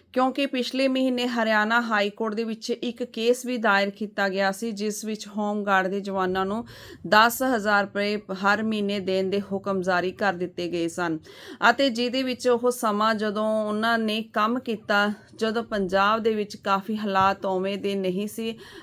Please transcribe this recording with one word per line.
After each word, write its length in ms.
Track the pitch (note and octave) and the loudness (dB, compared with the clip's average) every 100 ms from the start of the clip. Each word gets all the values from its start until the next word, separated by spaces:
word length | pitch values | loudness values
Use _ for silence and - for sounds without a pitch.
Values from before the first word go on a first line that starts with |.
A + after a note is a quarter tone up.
| _ | _
ਕਿਉਂਕਿ 340 | B3+ C4 C4 C#4 | 0 2 2 0
ਪਿਛਲੇ 400 | B3+ A#3 B3+ C4+ | 0 -2 0 2
ਮਹੀਨੇ 380 | C4 C4 B3 B3 | 2 2 0 0
ਹਰਿਆਣਾ 540 | A#3+ A3 G#3+ G#3+ A#3 | 0 2 2 4 2
ਹਾਈ 300 | A#3 G#3+ G3+ | 2 0 0
ਕੋਰਟ 240 | G3+ A3+ | -2 -4
ਦੇ 100 | G#3+ | -2
ਵਿੱਚ 260 | A3+ A3 - | -4 -4 -4
ਇੱਕ 320 | A#3+ B3 A3+ | -4 -4 -6
ਕੇਸ 400 | B3 - A3+ A#3+ B3 | -8 0 2 2 0
ਵੀ 100 | B3 | 0
ਦਾਇਰ 340 | G#3+ G3 G3+ | 2 4 2
ਕੀਤਾ 380 | G3+ G#3 - G3 | -2 -6 -2 -2
ਗਿਆ 240 | F#3+ G3 | 0 0
ਸੀ, 180 | G3 A#3 | 0 -4
ਜਿਸ 320 | G3+ G#3+ G#3 | -4 -4 -4
ਵਿੱਚ 220 | G#3+ G#3+ G#3 | -6 -8 -8
ਹੋਮਗਾਰਡ 580 | G#3 G#3 G#3 G3+ F#3+ F#3 | -4 -2 -2 2 2 2
ਦੇ 140 | G3+ | -2
ਜਵਾਨਾਂ 460 | G3 F#3+ F#3 F#3+ F#3+ | -4 -2 -2 0 -2
ਨੂੰ 180 | A3 A#3+ - - - E3+ | -4 -6 -14 -18 -14 2
ਦਸ 340 | G#3+ A#3 A#3 C4 | 6 6 4 0
ਹਜ਼ਾਰ 300 | A#3 G3+ G3+ | 0 2 2
ਰੁਪਏ 320 | G3 G3+ G3+ G#3+ G#3 F#3+ | 0 -2 -2 -2 -4 -2
ਹਰ 180 | G3+ G#3 | 2 2
ਮਹੀਨੇ 360 | A3 G#3+ G3+ G3+ | 0 0 0 -2
ਦੇਣ 300 | F#3 F#3+ F#3+ | 0 0 0
ਦੇ 100 | G3 G3+ | -2 -2
ਹੁਕਮ 280 | G3 G3+ F#3+ | -4 -2 -2
ਜਾਰੀ 320 | F3+ F3+ F#3 | 2 0 0
ਕਰ 200 | F#3 G3+ | 0 -2
ਦਿੱਤੇ 360 | F3 F3+ F3+ F3 | 0 -4 -4 -4
ਗਏ 200 | E3+ E3 | -2 -2
ਸਨ 300 | F3 E3+ D#3 - - - C#4+ G#3+ | -2 -2 -4 -8 -18 -18 2 4
ਅਤੇ 200 | A#3+ C#4 | 4 2
ਜਿਹਦੇ 320 | A3 B3 C4 | 2 -2 -2
ਵਿੱਚ 260 | C4 B3 B3 | -2 0 2
ਉਹ 220 | A#3+ B3 | 2 2
ਸਮਾਂ 440 | A#3+ A3 G#3 A3 | 0 0 2 2
ਜਦੋਂ 320 | A3 G#3+ G#3 A3 A3 | 2 0 0 0 0
ਉਹਨਾਂ 340 | G#3+ G#3+ A3+ A3+ | -2 0 0 0
ਨੇ 220 | A3 G#3+ A3 | 0 -2 -2
ਕੰਮ 260 | A3 A3 B3+ | 0 0 0
ਕੀਤਾ, 520 | B3 G#3+ - G#3 G#3 G#3 - - | -4 -6 0 2 2 -2 -12 -6
ਜਦੋਂ 260 | A3 A3 | -2 -2
ਪੰਜਾਬ 580 | A3+ G#3+ F#3 F#3+ G3+ A3 | -2 -2 0 2 4 2
ਦੇ 120 | A3 | 2
ਵਿੱਚ 220 | G#3+ G#3 - | 0 -2 -6
ਕਾਫੀ 400 | G3+ G3 G3 G#3+ | 0 0 0 -4
ਹਾਲਾਤ 500 | G#3 F#3+ F#3+ G3 G3 | 0 4 4 2 0
ਉਵੇਂ 300 | F#3 F#3+ G3 | 0 -2 -2
ਦੇ 160 | G3 | -2
ਨਹੀਂ 320 | G3 F#3 F3+ G#3 | -2 0 -2 -4
ਸੀ, 300 | - A3+ A3+ - - | -6 -8 -8 -14 -20